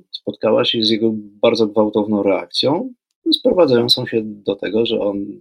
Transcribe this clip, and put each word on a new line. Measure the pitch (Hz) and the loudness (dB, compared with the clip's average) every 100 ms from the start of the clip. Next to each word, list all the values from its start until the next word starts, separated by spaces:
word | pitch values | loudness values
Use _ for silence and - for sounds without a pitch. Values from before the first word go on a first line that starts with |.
| - | -12
spotkała | - - - 110 113 120 | -12 -10 -4 0 2 0
się | 117 | 0
z | 107 | 0
jego | 110 113 110 | 2 0 -2
bardzo | 104 - 117 113 107 | -8 -2 0 2 2
gwałtowną | 110 107 107 104 104 | 2 0 0 0 0
reakcją, | 101 87 85 - 127 170 262 - _ _ 330 | 2 0 -2 -2 0 -2 -4 -12 _ _ -2
sprowadzającą | 302 247 180 151 120 120 - 123 | 0 2 4 4 4 2 -2 -2
się | 113 | -4
do | 110 104 - 98 | -4 -6 -6 -4
tego, | 92 107 117 | -2 -2 0
że | 107 | -2
on | 101 101 101 - | -2 -4 -8 -8